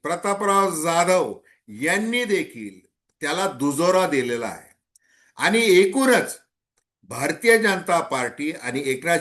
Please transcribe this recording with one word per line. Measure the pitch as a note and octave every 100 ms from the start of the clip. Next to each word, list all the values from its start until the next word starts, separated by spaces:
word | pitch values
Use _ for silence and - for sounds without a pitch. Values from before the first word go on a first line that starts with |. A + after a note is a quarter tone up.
प्रतापराव | D3+ F3 G3+ G3+ G3+ G3 F#3+
जाधव | D#3+ E3 E3 F3 F#3 C#3+ C3 _ _ -
यांनी | G#2 D3+ G3 A3 B3 A#3
देखील | F#3+ - A#2 G#2 F#2 _ _ _ _
त्याला | D3 E3+ F#3+
दुजोरा | B2+ C#3+ C#3 F3 F#3 F#3
दिलेला | C#3 A#2+ A#2 A2
आहे. | - - _ _ _ _ _ _ -
आणि | D#3 A3+ A3+
एकूणच | F3+ G3 C4+ C4 A3 - - _ _ _ _ _ _ -
भारतीय | A#2+ C#3+ - A#3 A3+
जनता | A3 F#3 E3+ E3+
पार्टी | D#3+ C3+ A#2+ - D3+
आणि | D#3+ B2 C3 C3+
एकनाथ | C3 D#3+ E3+